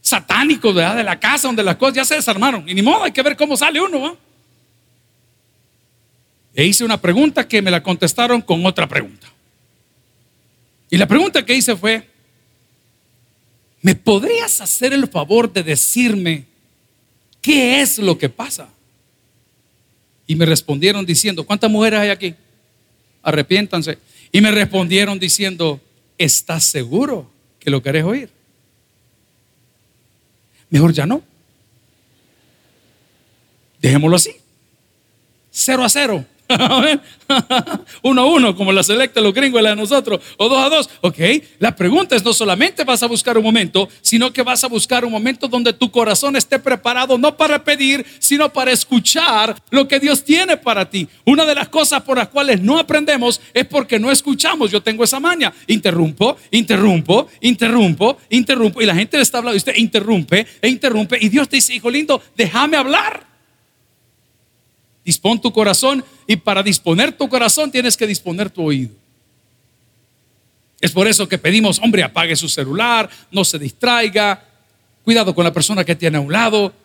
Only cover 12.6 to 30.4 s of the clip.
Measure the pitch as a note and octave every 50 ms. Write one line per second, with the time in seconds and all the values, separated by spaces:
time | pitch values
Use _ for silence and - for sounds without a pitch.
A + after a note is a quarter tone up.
12.6 | _ _ _ _ _ _ _ _ _ _ _ _ _ _ _ _ _ _ _ _
13.6 | _ _ _ _ - F#3+ - - _ A#3 G#3 G3 A#3+ G4+ A#4 A#4 A#4 A4 - -
14.6 | G3+ F3+ - - B3 C4+ C4+ C#4 B3+ - - E3+ D3 C#3+ G#3 A#3 A#3 A3+ - G3
15.6 | E3 D#3+ D3 C#3 - - - A#3 B3 A#3+ G#3+ G3+ F3+ E3+ D#3+ C#3+ C3 _ _ _
16.6 | _ _ _ _ _ _ _ _ _ _ _ _ _ _ _ _ - - D4+ C#4+
17.6 | B3+ A#3+ B3+ C#4 C#4 - - - G3+ F#3 E3 E3 D#3 B2+ - - A#3 C#4 - -
18.6 | C#3 - _ _ _ _ _ _ _ _ _ _ _ _ _ _ _ _ _ _
19.6 | _ _ _ _ _ _ _ _ _ _ _ _ _ - D#3+ D#3+ E3+ D#3+ D#3+ -
20.6 | - - D3 - D#3+ G3 G3+ G3+ F#3+ E3+ E3 - - G#3+ F#3 D#3+ C#3+ - G3+ G3+
21.6 | A#3 A3 G#3+ G#3 A3 A3 G#3+ G#3+ G#3 G#3 G3 F#3 G3 F3 E3 _ _ _ _ _
22.6 | _ _ _ _ _ _ _ _ _ _ _ _ _ D#3 D#3 D3+ C#3 _ F#3 G3+
23.6 | G#3 F#3+ - E3+ D#3 D#3+ C#3+ - _ _ _ - - _ - G3 G#3+ G#3+ G3+ G#3+
24.6 | G3 G3+ G3 F#3+ F3+ E3+ F#3+ F#3+ G#3 G3+ G3+ F#3+ F#3 F3 - - G3+ F#3+ F#3 E3+
25.6 | E3+ D#3 C#3+ C3+ _ _ _ _ _ _ _ - F3 D#3 - - - - E3 D#3+
26.6 | - - - D3 B2 A#2 C3+ G#3 C#4 D4 B3+ F3+ B2+ _ _ _ _ _ _ _
27.6 | - D3+ C#3 C3+ A#2 C#3 C3+ D#3 D#3 F3+ A3+ C#4 B3+ - _ _ _ _ _ _
28.6 | _ _ _ _ _ _ _ _ _ _ _ _ _ _ _ _ _ _ _ _
29.6 | _ _ _ _ _ _ _ _ _ _ _ _ _ _ _ _